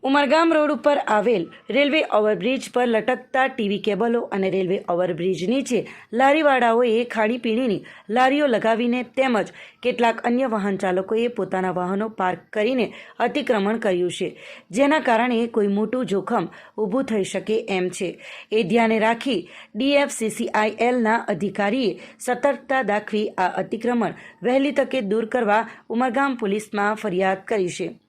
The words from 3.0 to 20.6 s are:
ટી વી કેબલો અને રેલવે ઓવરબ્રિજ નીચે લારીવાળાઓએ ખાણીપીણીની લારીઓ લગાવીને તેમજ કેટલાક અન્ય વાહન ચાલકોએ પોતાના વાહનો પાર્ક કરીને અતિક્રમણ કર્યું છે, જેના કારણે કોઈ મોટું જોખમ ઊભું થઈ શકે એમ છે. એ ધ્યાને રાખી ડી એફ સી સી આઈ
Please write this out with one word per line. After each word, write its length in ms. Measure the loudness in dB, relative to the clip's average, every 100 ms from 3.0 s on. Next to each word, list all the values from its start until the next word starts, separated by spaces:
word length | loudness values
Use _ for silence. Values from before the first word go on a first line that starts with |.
| 0 -2 -2 0 0
ટી 200 | 0 -2
વી 100 | -2
કેબલો 420 | -2 0 0 0
અને 280 | -2 -2 0
રેલવે 280 | 0 0 -2 -2
ઓવરબ્રિજ 540 | -2 0 -2 -2 -2 0
નીચે 300 | -2 0 -2 -4 -12 -8
લારીવાળાઓએ 920 | 2 4 6 4 4 4 4 4 2
ખાણીપીણીની 840 | 0 0 0 0 -2 0 0 -2 -4 -20 -4
લારીઓ 380 | 2 2 4 2
લગાવીને 560 | 2 2 0 0 -2
તેમજ 500 | -4 -2 0 0 -2 -8 -20 _
કેટલાક 420 | -4 2 2 2 0
અન્ય 220 | 0 0
વાહન 300 | 0 -2 -2
ચાલકોએ 500 | 0 -2 0 0 -2
પોતાના 440 | -2 -4 -2 -2
વાહનો 380 | -2 -2 -2 -4
પાર્ક 320 | -2 -2 -2 -6
કરીને 360 | -2 0 0 -2 -4 -20 -4
અતિક્રમણ 580 | -2 -2 0 0 0 0
કર્યું 340 | 0 0 -2
છે, 180 | -2 -6 -8 -20 -20 _
જેના 280 | 0 2 2
કારણે 480 | 2 2 2 0 0
કોઈ 200 | 0 0
મોટું 380 | 0 0 -2 -2
જોખમ 400 | -2 -2 -2 -2 -10 -20 -6
ઊભું 280 | -2 -2 -2
થઈ 180 | -2
શકે 340 | -2 -6 -2 -4 -2
એમ 200 | -2 -2
છે. 200 | -4 -8 -8 -18 -20 -4
એ 120 | -2
ધ્યાને 360 | 2 2 2 2
રાખી 400 | 2 0 -2 -4 -6 -18 -16 -4
ડી 180 | 2
એફ 180 | 2 0
સી 180 | -2 -6
સી 220 | -4 -2
આઈ 240 | 0